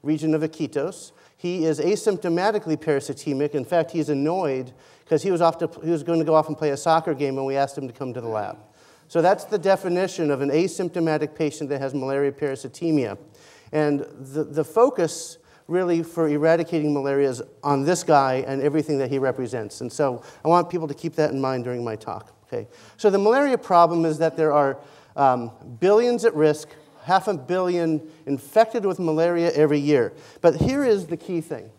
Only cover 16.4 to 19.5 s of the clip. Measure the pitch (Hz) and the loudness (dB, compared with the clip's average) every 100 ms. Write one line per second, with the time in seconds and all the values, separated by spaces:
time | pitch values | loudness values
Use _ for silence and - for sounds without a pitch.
16.4 | 160 170 165 170 151 143 139 139 139 120 | 4 2 2 -2 0 -2 0 2 0 -2
17.4 | - - - 143 139 175 - 147 135 131 | -12 -8 -2 0 2 -2 4 4 4 0
18.4 | 131 135 139 156 151 143 131 135 131 127 | -4 -2 0 0 -2 -2 -2 -2 -2 -2
19.4 | 123 | -6